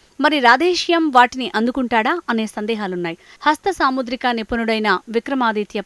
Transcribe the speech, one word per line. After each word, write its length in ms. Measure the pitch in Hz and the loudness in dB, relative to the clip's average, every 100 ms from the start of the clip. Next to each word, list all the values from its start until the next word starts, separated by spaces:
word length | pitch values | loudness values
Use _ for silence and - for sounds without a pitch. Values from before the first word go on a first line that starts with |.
| _ - | _ -2
మరి 140 | 285 302 240 | 0 4 6
రాధేశ్యామ్ 640 | 262 349 339 - 339 320 254 | 6 4 0 0 2 4 4
వాటిని 320 | 247 262 240 214 | 4 2 -6 -2
అందుకుంటాడా 560 | 240 262 247 233 226 339 - | -2 -2 0 0 0 -2 -2
అనే 140 | 226 214 | -4 -4
సందేహాలున్నాయి. 640 | - 208 220 202 185 170 165 - - 294 | -6 -6 -4 -4 -6 -6 -8 -16 -4 -2
హస్త 200 | 302 392 359 | 0 -2 0
సాముద్రిక 460 | 294 262 233 247 254 233 | -2 -2 -4 -4 -2 -2
నిపుణుడైన 500 | 214 233 226 220 214 190 - 226 | -4 -4 -2 0 0 -2 -2 -6
విక్రమాదిత్య 640 | - 269 233 214 208 214 | -2 -2 0 -2 -4 -6